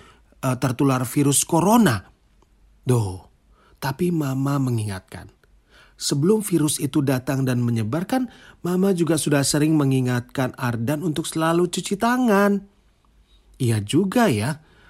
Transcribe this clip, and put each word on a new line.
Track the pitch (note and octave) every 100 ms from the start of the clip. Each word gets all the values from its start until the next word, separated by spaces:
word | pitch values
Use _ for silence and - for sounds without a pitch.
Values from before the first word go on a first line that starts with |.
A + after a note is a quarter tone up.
| - _ _ _
eh, | C3 B2+
tertular | B2+ B2 C#3 B2+ B2
virus | D3 C#3+ C#3 -
corona?" | E3 F3+ A#3 G3 G#2 - _ _ _ _ _ _ _
Duh, | - B2 G2+ F#2 - _ _ _ _ _
tapi | C3+ C3+ F3+
Mama | E3 C#3 C3 C3+ C#3+
mengingatkan. | C3 A#2+ G#2+ F#2 - F2 F2 _ _ _ _ _ - _
Sebelum | - C#3+ E3 A3
virus | G3+ E3 D3 -
itu | D3 D#3 C#3
datang | B2+ B2 C3+ C3
dan | A#2+
menyebar, | A#2+ A#2 G#2+ D3+ F#3+
kan | C4 B3+ - - - E3+
Mama | F3+ G3
juga | F3+ D#3+ D#3+
sudah | - C#3+ C3+
sering | D3+ D#3 D#3
mengingatkan | C3+ C3 B2 B2 A#2+ - B2+ -
Ardan | B2 A2+ A#2 D3+ F3+
untuk | D3+ D#3
selalu | D#3+ D#3+ E3 F3+
cuci | F#3 - G3
tangan. | A#3 B3 B3 G3 G3+ G3+ - _ _ _ _ _ _ _ _ _
Iya | A#2+ A2
juga | G2+ C#3+ F#3+ B3 A3+
ya, | A2 A2+ D3+ - _ _